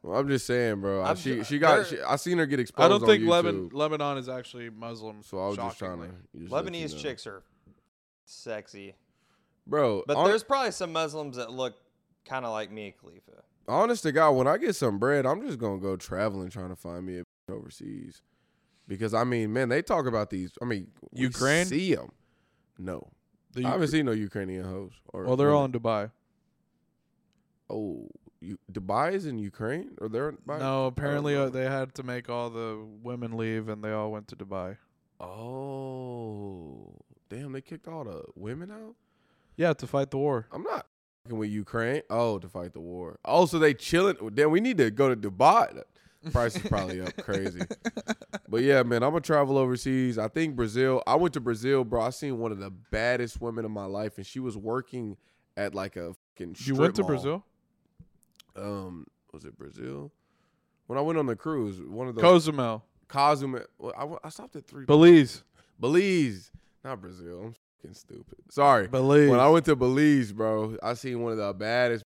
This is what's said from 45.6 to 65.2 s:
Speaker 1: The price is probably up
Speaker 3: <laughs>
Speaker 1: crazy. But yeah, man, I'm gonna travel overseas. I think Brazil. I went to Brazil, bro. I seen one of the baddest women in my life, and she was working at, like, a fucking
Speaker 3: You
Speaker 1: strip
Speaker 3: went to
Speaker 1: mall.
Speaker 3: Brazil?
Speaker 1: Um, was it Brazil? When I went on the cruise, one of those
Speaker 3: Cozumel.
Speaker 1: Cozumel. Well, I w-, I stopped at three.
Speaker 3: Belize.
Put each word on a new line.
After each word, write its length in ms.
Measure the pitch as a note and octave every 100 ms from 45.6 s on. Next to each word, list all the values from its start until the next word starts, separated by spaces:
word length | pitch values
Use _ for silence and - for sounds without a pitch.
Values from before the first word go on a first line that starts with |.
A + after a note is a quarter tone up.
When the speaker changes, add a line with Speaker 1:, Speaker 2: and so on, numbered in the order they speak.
| - - - _ _ _
Speaker 1:
The 80 | D#3+
price 240 | B2+ A#2
is 60 | -
probably 380 | G#2+ G2+ F#2 F#2
up 140 | F#2 -
Speaker 3:
<laughs> 60 |
Speaker 1:
crazy. 380 | - G2 - F2 F3+ - A#3 - - A3 - G3+ -
But 140 | A2+
yeah, 220 | C3+ C3+
man, 200 | A#2+ A#2
I'm 60 | C3
gonna 100 | D#3+
travel 360 | C#3 D3+ C3+ C#3
overseas. 600 | B2+ B2 C3+ C3 B2+ A2
I 100 | G#2+
think 260 | D#3 D#3+
Brazil. 480 | B2+ A2+ A2+ C3 B2+
I 100 | -
went 180 | C#3 F3
to 80 | C#3
Brazil, 420 | A#2+ A2+ B2 C3+
bro. 180 | A#2+ A#2+
I 100 | A2+
seen 260 | A#2+ D3 A#2+
one 120 | A2+
of 80 | G2+
the 100 | F#2+
baddest 720 | F#2 A2+ G#2+ A#2+ B2 A#2+ -
women 240 | A#2 A2+
in 60 | A2
my 140 | G#2
life, 320 | F#2+ G2+ G#2+ -
and 80 |
she 140 | G2 C3+
was 160 | B2+ G#2
working 600 | G#2+ B2 B2+ B2+ A2 G2 _ _ _ -
at, 160 | G2+
like, 200 | G2 F#2+
a 180 | F2+ E2+ F#2+ _
fucking 140 | _ F2
Speaker 3:
You 40 |
Speaker 1:
strip 220 | F2+ B2+ C3+
Speaker 3:
went 160 | E3
to 60 | F#3
Speaker 1:
mall. 60 | F3
Speaker 3:
Brazil? 360 | C3+ C3+ F3 _ _ _ _ _ _ - _ _ _ _
Speaker 1:
Um, 520 | - G2+ G2+ F#2 E2+ - _ _
was 100 | D#2
it 120 | C#2+ A1+
Brazil? 540 | D2 - B2+ C#3 C#3+ _ _ _ _ _ _ _
When 120 | - C3
I 40 |
went 180 | D3+ D#3+
on 60 |
the 100 | C3+
cruise, 460 | A2 D#3+ D3+ G#2+ F#2
one 260 | C#2+ G#2 B2+
of 80 |
those 60 | A#2
Speaker 3:
Cozumel. 600 | E3+ F3+ D#3 D3 A#2+ A2 _ _ _
Speaker 1:
Cozumel. 560 | C#3 C#3+ D3 C3+ B2+ - _
Well, 160 | A2 -
I 40 |
w-, 180 | D3 E3
I 60 | D#3+
stopped 260 | - B3
at 100 | D3
three. 200 | - C#3+
Speaker 3:
Belize. 580 | C3 D3 E3+ E3